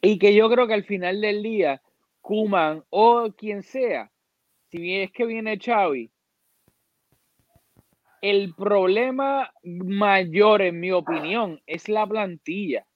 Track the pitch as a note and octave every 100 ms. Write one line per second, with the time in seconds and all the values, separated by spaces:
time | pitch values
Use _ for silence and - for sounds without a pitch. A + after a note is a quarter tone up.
0 | F#3 G#3 G3+ G#3 A3 A#3+ B3 G#3+ G3 G3+
1 | F3+ G3 G#3 G#3 G#3+ A3 D#3+ C3+ _ _
2 | _ _ - G#3+ G#3+ F#3+ D#3 D#3 _ F#3+
3 | A3+ A#3+ A3+ - G#3+ G3+ - C4 B3 D3
4 | G#2 _ _ _ _ _ _ E3+ F3 F#3+
5 | F#3+ - A#3 A3+ G#3+ G#3+ B3 A3+ F#3 C3+
6 | A2+ _ _ _ _ _ _ _ _ _
7 | _ _ _ _ _ _ _ _ _ _
8 | _ _ G3 G3+ G3 E3 G3+ G3+ F#3 G3+
9 | B3+ C4 C4+ C#4 C4 _ F3 F3 F#3 G3
10 | G#3 G3 F3+ E3 G#3+ G#3 F#3+ E3+ F3 F#3
11 | E3 E3 D3+ G#3+ G#3+ D#3 - E3 - G#3+
12 | G#3 G#3+ G3 E3+ - F#3 G3 A#2 -